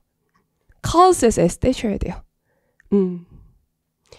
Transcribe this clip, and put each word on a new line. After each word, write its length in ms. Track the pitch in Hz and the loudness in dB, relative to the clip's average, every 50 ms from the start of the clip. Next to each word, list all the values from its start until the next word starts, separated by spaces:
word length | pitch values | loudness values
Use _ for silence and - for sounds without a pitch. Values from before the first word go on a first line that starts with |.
| _ _ _ _ _ _ _ _ _ _ _ _ _ _ _ _ - - | _ _ _ _ _ _ _ _ _ _ _ _ _ _ _ _ -8 -2
causes 520 | - 330 359 370 349 - - 226 - - | 2 4 4 4 4 4 2 0 2 2
S 180 | 170 175 - - | 0 0 -2 -2
떼셔야 400 | - - 262 - - 214 196 - | -2 -2 -2 -2 -4 -6 -6 -6
돼요. 260 | - - 180 - - _ _ _ _ _ _ _ _ _ _ _ _ _ 202 | -8 -10 -10 -12 -16 _ _ _ _ _ _ _ _ _ _ _ _ _ 0
음. 320 | 202 185 180 180 175 175 - - - - _ _ _ _ _ _ _ _ _ _ _ _ _ - | 0 0 -2 -4 -10 -14 -20 -20 -20 -20 _ _ _ _ _ _ _ _ _ _ _ _ _ -20